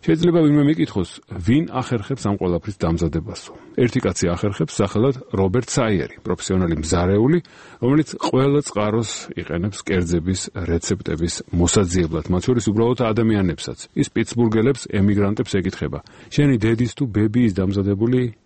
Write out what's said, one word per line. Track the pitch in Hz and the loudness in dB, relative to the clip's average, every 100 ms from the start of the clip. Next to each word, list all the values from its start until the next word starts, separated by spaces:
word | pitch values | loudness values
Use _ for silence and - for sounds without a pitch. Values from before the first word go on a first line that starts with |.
შეიძლება | - 165 170 170 | 2 2 4 4
ვინმე | 156 147 143 | 6 6 4
მიკითხოს, | 160 160 - 87 - _ | 2 0 -2 -4 -6 _
ვინ | 92 87 131 170 | -6 2 2 2
ახერხებს | 113 - 120 98 135 107 | -4 -2 -4 -4 -4 -2
ამ | 101 | 0
ყველაფრის | 92 85 - 104 | 0 0 -2 -4
დამზადებას. | 85 82 82 80 110 95 - - - - | -2 0 0 -2 -6 -12 -16 -20 -10 0
ერთი | 123 131 | 2 2
კაცი | 107 92 92 | -2 0 -2
ახერხებს, | 87 107 98 80 - | 0 -2 -2 -6 0
სახელად | 101 107 127 131 - | -2 2 0 0 -4
რობერტ | 95 98 107 127 | 0 2 0 -2
საიერი, | - 113 98 64 - | -2 0 0 -2 -8
პროფესიონალი | - 90 - 92 90 80 | -6 -6 -2 0 0 -2
მზარეული, | 78 87 87 101 120 170 - - - - | 0 0 2 2 2 2 -2 -20 -20 -4
რომელიც | 120 147 151 - | 0 2 0 -4
ყველა | - 127 135 143 | -2 2 2 2
წყაროს | 147 - 104 110 110 - - | 0 -2 0 0 -2 -8 -12
იყენებს | - 87 85 101 95 | -12 -6 -4 -4 -6
კერძების | - 95 85 85 82 92 - | -2 -2 2 0 0 -4 -4
რეცეპტების | - 85 85 - 92 - 78 85 - - 87 | -8 -2 -2 -2 -4 -4 -4 -4 -6 -6 0
მოსაძიებლად, | 85 - 92 90 82 80 78 | 2 2 2 0 0 -2 -2
მათ | 90 | -2
შორის | 90 123 113 | 0 0 0
უბრალოდ | 104 117 123 | 0 2 2
ადამიანებსაც. | 117 107 113 107 95 76 - - - - | 0 2 2 2 0 -2 -8 -12 -10 -4
ის | 143 | -2
პიცბურგელებს, | - 113 117 117 110 110 139 - | -2 -4 0 2 4 2 0 -2
ემიგრანტებს | 104 98 101 101 107 131 101 | 0 2 4 0 0 -2 0
ეკითხება: | 92 - 76 69 - - - | -2 -4 -6 -6 -12 -20 -6
„შენი | - 147 127 | 2 2 4
დედის | 110 113 120 - | 2 2 0 -2
თუ | 135 | -2
ბებიის | 104 107 113 120 95 | 0 2 4 2 2
დამზადებული | 92 98 98 98 117 127 123 107 | 0 0 0 2 2 2 -2 -6